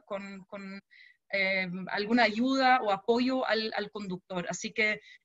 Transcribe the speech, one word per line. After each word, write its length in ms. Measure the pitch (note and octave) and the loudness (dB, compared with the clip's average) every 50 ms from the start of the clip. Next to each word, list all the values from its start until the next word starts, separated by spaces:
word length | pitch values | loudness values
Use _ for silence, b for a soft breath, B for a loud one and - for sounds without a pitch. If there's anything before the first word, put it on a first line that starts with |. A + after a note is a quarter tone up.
| _ | _
con, 380 | - G#3 G3 G3+ G3 G3 F#3+ F3 | -10 -10 -10 -10 -12 -14 -16 -16
con, 340 | _ - G3 G3 F#3+ G3 G3 _ B B B B B B B _ _ | _ -16 -14 -14 -14 -14 -16 _ B B B B B B B _ _
eh, 380 | - G3 F#3+ F#3+ F#3+ F#3+ F#3 F3+ F3 F#3+ F#3 - | -2 0 0 2 0 0 -2 -2 -4 -8 -6 -4
alguna 340 | - G3 G#3 G#3+ A#3 B3 | -4 -4 0 2 4 4
ayuda 580 | A#3 G#3+ G#3 A3 B3 C4 C4+ C4+ C4 B3+ B3+ B3 | 4 4 4 2 0 2 2 4 6 6 4 4
o 80 | A3 G#3 | 4 0
apoyo 560 | G3 F#3 - - A#3 A#3+ B3 C4 C4 C4 - | 0 0 2 2 2 4 4 2 0 0 0
al, 240 | - G#3+ A3 A3 A3 - | 0 0 0 0 -2 -4
al 140 | G3+ G#3 G3+ | -4 -6 -6
conductor. 560 | - A3 G#3 F#3+ F3+ F3+ - _ F#3+ F3+ F3 - | -8 -10 -8 -8 -8 -8 -8 _ -6 -6 -4 -4
Así 240 | F3+ - - G#3+ | -6 -6 -8 -6
que, 280 | - - G#3+ G#3+ G#3 G#3 B B B B | -2 0 0 0 0 -4 B B B B